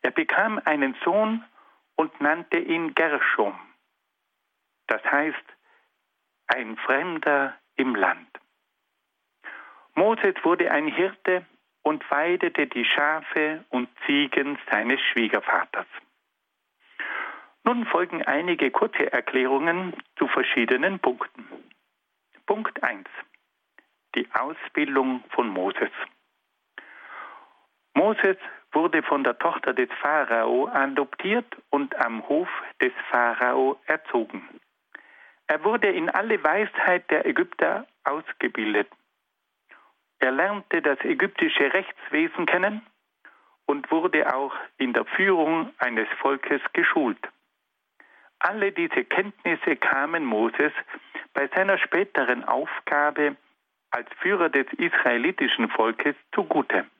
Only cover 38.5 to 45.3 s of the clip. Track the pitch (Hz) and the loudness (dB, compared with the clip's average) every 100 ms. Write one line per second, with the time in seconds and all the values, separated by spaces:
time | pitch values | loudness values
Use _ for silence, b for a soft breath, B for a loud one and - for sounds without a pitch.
38.5 | 113 107 104 101 - _ _ _ _ _ | -2 0 0 -2 -6 _ _ _ _ _
39.5 | _ _ b b b _ _ 131 131 185 | _ _ b b b _ _ 0 2 0
40.5 | 202 - 170 151 135 - 147 - - 160 | -2 -2 -2 0 0 -2 0 0 0 -2
41.5 | - 139 180 185 - - 151 160 - 165 | 2 2 0 -4 -14 -4 -2 -2 -2 0
42.5 | 175 190 214 - _ _ _ b b b | 2 0 -2 -12 _ _ _ b b b
43.5 | b - 143 135 160 175 160 147 131 139 | b -4 -4 0 0 2 2 2 0 -2
44.5 | - - _ 131 113 - - 196 | -8 -12 _ -4 -2 -4 0 2